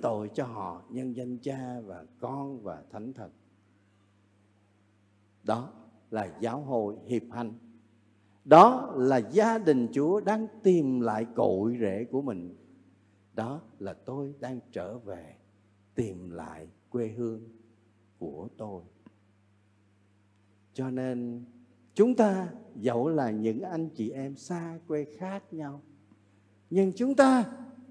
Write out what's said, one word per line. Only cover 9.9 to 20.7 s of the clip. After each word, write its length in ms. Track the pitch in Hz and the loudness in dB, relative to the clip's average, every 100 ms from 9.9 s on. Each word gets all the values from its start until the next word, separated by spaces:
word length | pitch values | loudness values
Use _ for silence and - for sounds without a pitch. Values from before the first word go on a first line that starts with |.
Chúa 260 | 135 151 202 | 0 2 2
đang 280 | 196 220 220 - | 0 -2 -4 2
tìm 360 | 196 175 139 127 | 4 4 4 0
lại 260 | 117 107 113 117 | 0 -2 -4 2
cội 420 | 104 95 110 120 | 2 2 0 0
rễ 220 | 107 95 120 | -2 -2 -4
của 100 | 131 | -4
mình. 340 | 143 92 87 92 - - _ _ _ _ _ | -4 -8 -10 -16 -20 -20 _ _ _ _ _
Đó 280 | - 113 147 - - | -8 -6 -8 -14 -12
là 140 | 98 | -12
tôi 400 | 87 - 135 139 143 | -12 -12 -8 -10 -10
đang 200 | 123 127 - | -10 -12 -10
trở 260 | 98 90 120 | -10 -10 -12
về 380 | 104 87 78 - _ _ _ _ _ - | -14 -16 -16 -20 _ _ _ _ _ -6
tìm 340 | 110 90 90 | -6 -8 -12
lại 380 | 85 80 80 80 _ _ | -12 -14 -16 -20 _ _
quê 180 | 120 110 | -6 -6
hương 340 | 110 117 110 113 - - _ _ _ _ _ | -6 -8 -8 -14 -20 -20 _ _ _ _ _
của 280 | 80 73 101 - | -12 -12 -16 -14
tôi. 260 | 107 92 - _ - _ _ _ _ _ _ _ _ _ _ _ _ _ _ _ _ | -12 -12 -18 _ -20 _ _ _ _ _ _ _ _ _ _ _ _ _ _ _ _